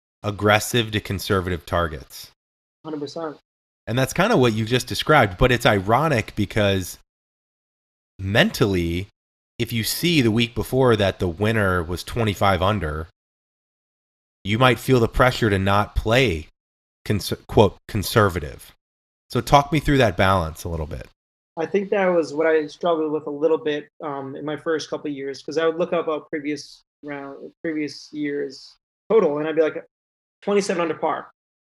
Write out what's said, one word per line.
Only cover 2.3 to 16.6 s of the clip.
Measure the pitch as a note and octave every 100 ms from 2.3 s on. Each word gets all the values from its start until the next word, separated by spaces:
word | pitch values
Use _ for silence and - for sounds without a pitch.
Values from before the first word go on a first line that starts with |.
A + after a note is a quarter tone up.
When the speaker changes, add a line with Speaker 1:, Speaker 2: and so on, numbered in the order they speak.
| _ _ _ _ _ D#3
Speaker 2:
Hundred | D3+
percent. | C#3+ E3+ D#3+ C#3 _ _ _ _ -
Speaker 1:
And | A#2+
that's | C3
kinda | - G3+ G#3
what | B2
you | G#2+ A2
just | B2 -
described, | G#2 - D3+ A2 F#2
but | B2+
it's | B2 B2+
ironic | G#2 F#2+ A#2+ D#3+ B2 - -
because | G2+ A2 G2+ G2 F2+ - _ _ _ _ _ _ _ _ _ _ _ -
mentally, | F#2+ A2 G#3 - A2+ F#2 E2+ F2 G2 _ _ _ _ -
if | A2+
you | A#2
see | G#2 - E3+ E3
the | A2+
week | A2 A#2
before | - G2 C3 B2+ G#2+
that | F#2+ -
the | F#2
winner | E2 G#2 A2+ G2 F2+
was | E2 F2
twenty-five | - A#2+ A2 F#2+ G2+ F#2
under, | F#2+ G#2+ D#2 D2+ D#2+ _ _ _ _ _ _ _ _ _ _ _ _ _
you | F#2+ G#2+
might | B2+ A#2
feel | - B2+
the | A2+
pressure | - B2+ - A2+
to | G2
not | G2 G2+ G#2 -
play | A2 A#2+ B2+ D#2+ - _